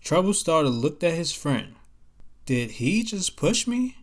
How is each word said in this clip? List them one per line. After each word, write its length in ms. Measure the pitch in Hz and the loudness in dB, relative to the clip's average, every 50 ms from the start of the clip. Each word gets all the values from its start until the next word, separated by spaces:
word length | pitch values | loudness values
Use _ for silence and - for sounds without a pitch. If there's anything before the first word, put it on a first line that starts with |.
Trouble 320 | - - 147 170 185 196 202 | -2 2 2 2 4 4 2
Starter 340 | 196 - - 160 160 151 139 | 0 0 2 4 4 4 4
looked 340 | 123 117 120 147 147 - | 2 2 0 -2 -2 0
at 120 | - 170 165 | 0 0 0
his 180 | 165 170 156 | 0 -2 -4
friend. 420 | - - - 147 135 117 - - - - - - - - - - - - - - - - - | -6 -4 -2 -2 -2 -2 -2 -6 -14 -20 -20 -20 -20 -20 -20 -20 -20 -20 -20 -20 -18 -18 -4
Did 280 | - 135 123 120 113 | -2 -2 -2 -2 -4
he 300 | - - 120 131 185 220 | -6 -4 -2 0 2 0
just 340 | 233 220 - 196 180 - - | 0 -2 -4 -4 -4 -6 -4
push 300 | - - 151 233 - - | 0 0 0 2 2 0
me? 300 | - 240 247 254 254 - - | -2 0 -2 -2 -2 -4 -10